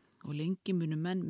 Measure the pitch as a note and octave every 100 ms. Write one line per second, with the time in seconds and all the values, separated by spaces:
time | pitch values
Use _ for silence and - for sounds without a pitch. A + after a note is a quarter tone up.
0 | _ _ - D3 D#3+ F#3 - F3+ D#3+ D#3
1 | E3+ F#3